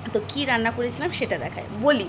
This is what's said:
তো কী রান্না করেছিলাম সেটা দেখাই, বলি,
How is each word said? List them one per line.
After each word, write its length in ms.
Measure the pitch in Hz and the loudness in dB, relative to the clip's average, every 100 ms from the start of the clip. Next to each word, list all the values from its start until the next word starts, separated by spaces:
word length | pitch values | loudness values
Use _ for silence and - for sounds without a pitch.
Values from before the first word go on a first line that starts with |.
| - | -2
তো 80 | 214 - | -2 -2
কী 160 | 277 | -2
রান্না 260 | 269 233 226 | 2 2 2
করেছিলাম 400 | 240 240 233 330 | 0 -2 -2 -4
সেটা 280 | - 214 175 | -2 -2 -2
দেখাই, 260 | 170 180 - 208 | -4 -8 -8 2
বলি, 220 | 277 269 | 4 4